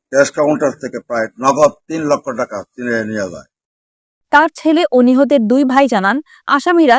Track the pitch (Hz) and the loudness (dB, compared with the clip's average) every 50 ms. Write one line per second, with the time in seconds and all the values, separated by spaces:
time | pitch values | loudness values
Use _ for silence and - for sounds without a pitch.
0 | _ _ 131 135 139 - - - 151 147 151 - 147 139 123 - - 123 - 113 | _ _ 0 2 2 2 0 0 0 0 0 0 -2 -4 -4 -6 -10 -12 -12 -14
1 | - - 120 113 113 110 - - 123 135 131 139 151 143 - _ _ - 156 165 | -12 -8 -6 -6 -6 -6 -6 -2 -2 0 2 2 2 0 0 _ _ -10 -8 -6
2 | 156 147 143 127 - 139 123 113 123 - 110 101 - - _ - 123 123 117 113 | -2 -2 -2 -2 -4 -6 -8 -6 -6 -6 -8 -10 -12 -14 _ -10 -6 -4 -4 -4
3 | 110 107 110 107 98 90 85 73 - _ _ _ _ _ _ _ _ _ _ _ | -4 -6 -6 -6 -8 -8 -10 -14 -18 _ _ _ _ _ _ _ _ _ _ _
4 | _ _ _ _ _ _ - 285 311 330 - - - 311 320 320 349 - - 254 | _ _ _ _ _ _ 0 2 2 0 -2 -4 -2 0 0 0 0 0 2 2
5 | 247 247 254 262 277 247 294 277 220 208 247 269 294 254 254 269 285 247 240 196 | 4 4 4 2 2 2 2 0 2 2 2 2 2 2 2 2 2 2 0 0
6 | 185 196 220 285 - _ - _ _ - 277 277 - 349 359 339 320 269 233 | 0 -2 -2 -4 -6 _ -18 _ _ -2 -2 -2 0 0 2 2 4 4 4